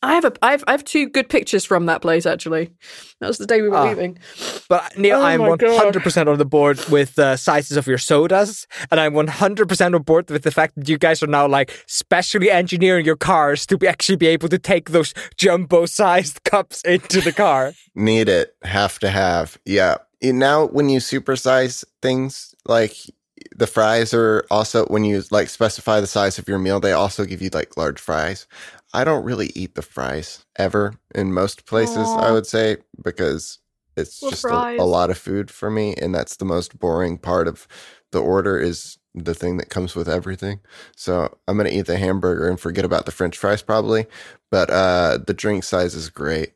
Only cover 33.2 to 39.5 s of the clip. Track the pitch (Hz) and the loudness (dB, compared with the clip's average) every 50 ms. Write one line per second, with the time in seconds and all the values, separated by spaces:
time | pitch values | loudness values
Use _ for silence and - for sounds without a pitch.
33.2 | 92 78 71 80 - - - _ _ _ _ _ _ _ _ - 80 - - - | -2 -2 -2 -4 -8 -12 -18 _ _ _ _ _ _ _ _ -8 -8 -8 -10 -10
34.2 | - 269 269 - - 247 233 240 247 240 240 240 90 90 87 87 90 87 90 90 | -10 -8 -8 -6 -6 -4 -2 -2 -4 -4 -4 -2 0 0 2 0 0 0 -2 -6
35.2 | - - 95 98 101 101 - - - 104 107 110 107 104 - - - 90 92 85 | -6 -8 -6 -6 -6 -8 -12 -10 -8 -6 -4 -4 -4 -4 -6 -6 -6 -4 -4 -4
36.2 | 60 - - - 98 95 87 87 87 - _ - - 87 82 85 92 87 85 85 | -6 -6 -8 -8 -6 -4 -4 -4 -4 -6 _ -6 -4 -2 -2 -2 -2 -4 -6 -8
37.2 | - - 87 90 85 85 80 - - _ - - - - - _ _ _ - 92 | -6 -2 0 0 0 -2 -4 -8 -16 _ -20 -20 -20 -20 -20 _ _ _ -4 -2
38.2 | - - 92 98 92 101 95 - 64 87 85 - - - - _ _ _ _ - | 0 2 0 0 0 0 -2 -2 -2 -4 -4 -6 -12 -18 -20 _ _ _ _ -12
39.2 | 85 85 85 - - 90 | -8 -8 -8 -6 -6 -6